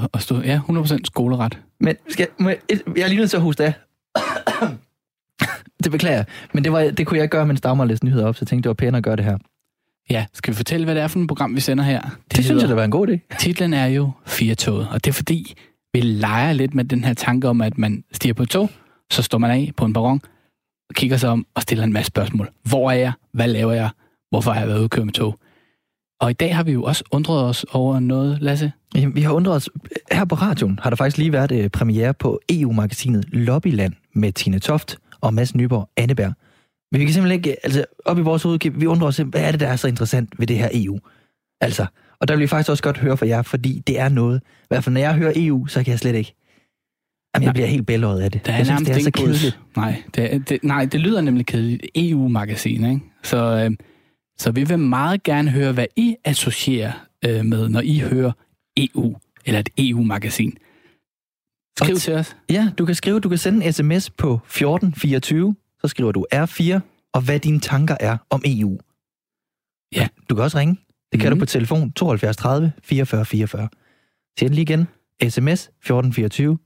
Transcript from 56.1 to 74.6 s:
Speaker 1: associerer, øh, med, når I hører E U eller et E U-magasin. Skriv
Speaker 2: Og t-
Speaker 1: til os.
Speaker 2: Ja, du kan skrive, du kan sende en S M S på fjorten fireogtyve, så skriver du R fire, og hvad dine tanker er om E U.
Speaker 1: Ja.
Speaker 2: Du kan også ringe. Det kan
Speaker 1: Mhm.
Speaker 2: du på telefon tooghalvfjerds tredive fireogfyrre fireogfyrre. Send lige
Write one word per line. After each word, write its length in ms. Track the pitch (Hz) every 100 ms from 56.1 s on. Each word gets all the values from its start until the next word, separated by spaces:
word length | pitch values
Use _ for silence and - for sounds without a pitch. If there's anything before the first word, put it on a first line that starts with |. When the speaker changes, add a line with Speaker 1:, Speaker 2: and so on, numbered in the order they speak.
| 226 -
Speaker 1:
associerer, 640 | 143 - - - 127 110 117 - _ 120
øh, 200 | 113 110
med, 240 | 110 110
når 120 | 113
I 160 | 120 151
hører 320 | 123 127 127 117 _ _ _ -
E 100 | 139
U 200 | - 120 110 - _ -
eller 140 | 110
et 100 | 104 -
E 160 | 135 120
U-magasin. 600 | 113 101 104 - 113 - _ _ _ _ _ _ _ _ _ _ _ -
Skriv 140 | 151
Speaker 2:
Og 40 | 185
t- 40 |
Speaker 1:
til 120 | 165
os. 220 | 160 160 - -
Speaker 2:
Ja, 200 | 175 220 -
du 80 | 170
kan 100 | 175
skrive, 240 | - 214
du 100 | 196
kan 80 | 175
sende 280 | 180 214 170
en 80 |
S 100 | 156
M 80 | 151 175
S 100 | 190
på 300 | - 156 117 -
fjorten 480 | - 143 170 190
fireogtyve, 640 | 151 147 131 - 156 190 208 _ _
så 60 | 147
skriver 240 | - 117
du 140 | 98 95
R 120 | 135 165
fire, 360 | - 170 190 - _ _
og 80 | 127
hvad 180 | 127 147
dine 200 | 151 151
tanker 360 | - 139 156 151
er 180 | 110 113 -
om 120 | 135 143
E 200 | 120 104
U. 120 | 95 - _ _ _ _ _ _ _ _ _ _ -
Speaker 1:
Ja. 120 | 110 - -
Speaker 2:
Du 60 | 107
kan 80 |
også 140 | 135 151
ringe. 200 | 147 185 _ _ _
Det 80 | 110
kan 100 | 107
Speaker 1:
Mhm. 100 | 240
Speaker 2:
du 20 |
på 40 | 143
telefon 460 | 131 117 156 139
tooghalvfjerds 460 | - 175 110 107 107
tredive 340 | 127 139 160 -
fireogfyrre 420 | - 139 135 107 110
fireogfyrre. 440 | 107 110 101 107 - _ _ _ _ _ -
Send 140 | 127
lige 80 | 147